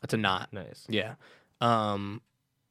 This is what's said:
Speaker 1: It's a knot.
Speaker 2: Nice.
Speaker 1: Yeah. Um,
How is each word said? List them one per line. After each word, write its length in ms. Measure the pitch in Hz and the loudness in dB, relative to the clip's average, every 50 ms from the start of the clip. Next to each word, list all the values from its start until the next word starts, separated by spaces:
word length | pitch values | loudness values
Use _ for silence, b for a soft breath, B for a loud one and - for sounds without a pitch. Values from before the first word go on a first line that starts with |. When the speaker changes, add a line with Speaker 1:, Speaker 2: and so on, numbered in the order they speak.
Speaker 1:
It's 120 | - - - | -4 -4 -2
a 20 | 113 | 2
knot. 340 | 107 98 92 92 92 - - | 2 2 2 2 -2 -6 -10
Speaker 2:
Nice. 320 | 98 87 - - - - - | -12 -12 -12 -14 -16 -8 -4
Speaker 1:
Yeah. 260 | 110 104 92 107 127 b b b b b b b b _ | -2 -2 -2 -2 -6 b b b b b b b b _
Um, 600 | 123 120 117 113 107 107 101 101 101 101 101 110 - _ _ _ _ _ _ _ _ _ | 4 4 4 4 4 2 0 -2 -4 -6 -8 -10 -14 _ _ _ _ _ _ _ _ _